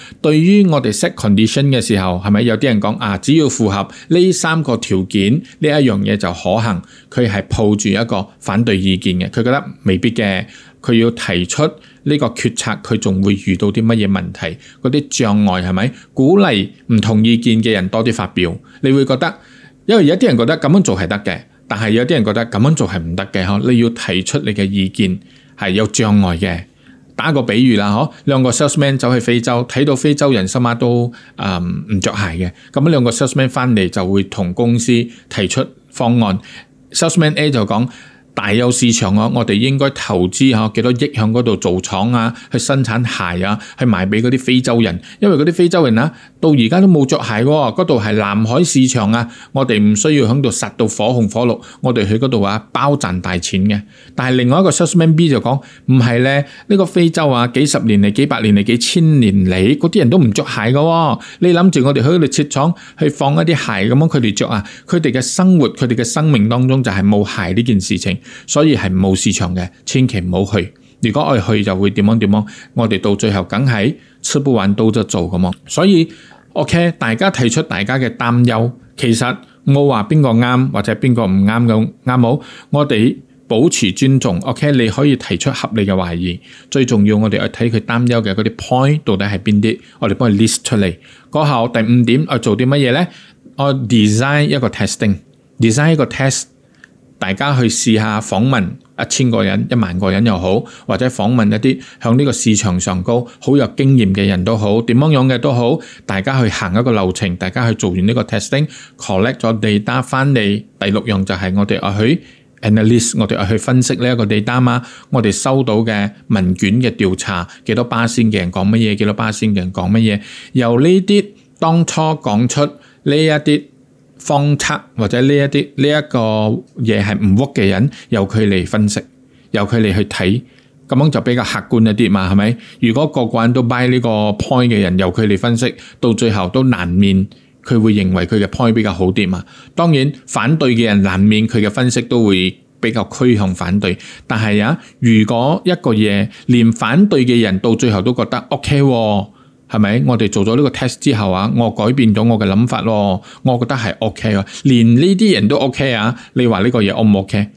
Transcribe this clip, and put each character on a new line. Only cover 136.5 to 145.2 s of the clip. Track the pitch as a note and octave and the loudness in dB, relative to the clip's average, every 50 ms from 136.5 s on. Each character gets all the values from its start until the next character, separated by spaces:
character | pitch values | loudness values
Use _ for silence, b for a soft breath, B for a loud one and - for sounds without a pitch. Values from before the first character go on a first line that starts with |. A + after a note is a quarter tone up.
| - C3 C3 | 0 0 2
難 | C3 A#2+ F2+ F2+ F2 | 2 0 0 -2 -2
免 | F2+ F#2 G2+ G2 F#2+ F#2+ F#2+ - b b b b b _ _ | 0 2 2 4 2 2 0 -2 b b b b b _ _
佢 | - C3 A2+ | -2 0 2
會 | A2 A2 G2+ | 2 2 2
認 | G#2 F#2+ F#2 F#2 | 2 0 0 0
為 | F#2 - | -2 -2
佢 | - A2+ G#2+ G2+ | 0 0 0 0
嘅 | F#2+ | -2
point | - - B2 A#2 A2+ | -2 0 0 2 2
比 | A#2 | 2
較 | G#2+ G#2 | 0 -2
好 | F2+ F2 F#2+ F2+ | -2 0 0 0
啲 | F2+ A2 G2+ F2+ | 0 0 -2 -2
嘛。 | F#2+ F2 B B B B B B - | -4 -6 B B B B B B -4
當 | - E3+ E3+ D#3 | 0 0 2 2
然， | C3+ C3 D3 C#3+ - - | 2 0 -2 -4 -8 -12
反 | - - A#2 G#2 B2+ D#3+ D#3 | -8 -4 -2 0 0 0 0
對 | D3+ B2+ A#2+ | 0 0 2
嘅 | A2+ A#2 | 2 2
人 | A2 G#2 G2+ G2 | 2 2 2 2
難 | G2 F2 F#2+ | 2 2 2
免 | G2 G#2+ G#2+ G#2+ A2 A2 | 2 2 4 2 0 0
佢 | - A2+ | 0 0
嘅 | G#2 G#2 | 0 0
分 | G#2 - B2 B2 | 0 0 -2 0
析 | A#2 C3 | 0 -2
都 | A#2 - B2+ A#2+ A2+ | -2 -2 0 2 2
會 | G#2 G2 F#2 F#2 F#2+ F#2 - _ _ _ _ | 2 2 2 0 -2 -4 -8 _ _ _ _
比 | - A2+ | -4 -4
較 | A2 A2+ F#2+ | -2 -4 -6
趨 | - - - C3 B2 A#2 G2+ | -6 -4 -2 0 2 2 2
向 | G2+ F#2+ F2+ | 0 -2 -4
反 | - F2+ F2 F#2 G#2 | -4 -4 -2 -2 0
對， | G#2 F#2 F#2 B B B B B B | 0 -2 -4 B B B B B B
但 | - B2 A2 | -6 -4 -2
係 | A2 G#2+ G#2 G#2 G2+ | 0 0 0 0 0
啊， | A#2+ E3 B B B B B | 0 -2 B B B B B
如 | - A#2 A2+ A2 | 0 2 4 4